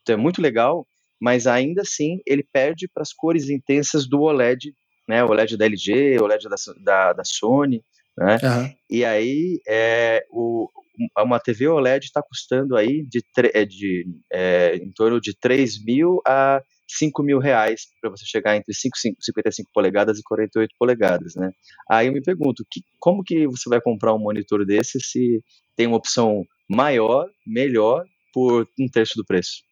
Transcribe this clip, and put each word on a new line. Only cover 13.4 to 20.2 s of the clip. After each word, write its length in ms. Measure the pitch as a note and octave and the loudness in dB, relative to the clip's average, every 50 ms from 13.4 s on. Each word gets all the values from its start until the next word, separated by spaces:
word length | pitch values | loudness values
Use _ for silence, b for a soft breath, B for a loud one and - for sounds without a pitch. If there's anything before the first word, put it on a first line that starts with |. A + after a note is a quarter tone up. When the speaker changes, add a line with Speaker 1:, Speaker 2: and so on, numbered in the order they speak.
| A#2+ A#2+ - | 2 4 4
Speaker 1:
é, 120 | G#2+ G#2+ | 2 0
de, 400 | G#2 F#2 F#2+ G2+ G2 F#2 F2+ F2 F#2 E2+ D#2 _ _ | 0 -4 -8 -4 -4 -4 -4 -6 -8 -14 -16 _ _
é, 440 | - F#2 F#2 F2+ F2+ F2+ F2 E2+ E2+ | -4 -2 0 2 4 4 4 2 2
em 160 | F2 D#2+ F#2+ | -2 -6 -12
torno 280 | - - A2 A2+ A#2+ A#2+ | -4 0 0 2 2 0
de 160 | - G#2+ G2+ | -2 -6 -12
três 480 | _ - B2 B2+ C#3+ C3+ A#2 G#2 G#2 G#2 | _ 0 2 2 2 2 0 -2 -8 -4
mil 380 | A2 B2 C#3 D#3+ F3 F3+ - - | -2 0 2 2 2 0 0 0
a 340 | - C3 C3+ C3+ C#3 C#3 C3+ C3+ _ _ _ _ | 2 2 2 4 2 2 0 -2 _ _ _ _
cinco 360 | - - - D#3 D3+ C#3+ - C#3+ | -14 -4 -2 -2 -2 -2 -2 0
mil 160 | C#3+ C#3+ C3 | 2 2 2
reais 480 | B2+ C#3+ C3 A2+ G#2+ G#2+ A2+ - - _ _ _ | 2 2 2 2 2 0 -2 -4 -8 _ _ _
pra 120 | - A2 | -8 -8
você 120 | F#2+ G#2 G#2+ | -8 -8 -14
chegar 300 | - - A2 G2 G#2+ G#2+ | -6 -6 -2 0 0 0
entre 180 | G#2+ - - G#2 | 0 -2 -6 -10
cinco, 240 | - - B2+ - | -6 -6 -6 -6
cinco, 200 | - - A#2 F#2 _ | -2 -4 -4 -4 _
cinquenta 300 | - - G2+ G#2+ - A2 | -8 -6 -6 -4 -4 -4
e 40 | - | -4
cinco 180 | - F#2+ _ _ | -6 -14 _ _
polegadas 460 | - - - G2 G2+ G#2 A2 G#2+ | 0 0 2 2 2 0 0 0
e 40 | G#2+ | -4